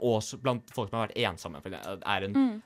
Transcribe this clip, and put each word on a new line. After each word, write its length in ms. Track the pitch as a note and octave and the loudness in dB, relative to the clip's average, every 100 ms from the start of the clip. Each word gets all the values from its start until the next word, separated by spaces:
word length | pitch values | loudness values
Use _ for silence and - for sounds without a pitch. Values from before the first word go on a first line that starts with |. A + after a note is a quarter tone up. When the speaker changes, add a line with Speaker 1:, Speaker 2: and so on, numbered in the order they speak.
Speaker 1:
og 180 | A#2+ A2 | 4 4
s-, 140 | G#2+ | 2
blant 340 | B2+ C3 A#2+ - | -2 0 0 -2
folk 200 | - G#2 | -6 -4
som 80 | A2+ | -2
har 100 | A2 | -2
vært 80 | - | 2
ensomme, 460 | A#2 F2 F#2 C#2+ | 0 0 -6 -10
for 80 | F#2+ | -8
det 80 | F#2 - F#2+ | -8 -8 -6
er 200 | - G2 | -2 0
en, 100 | G2 | 2
Speaker 2:
Mm. 280 | G#2+ C4+ G#3+ | 4 4 2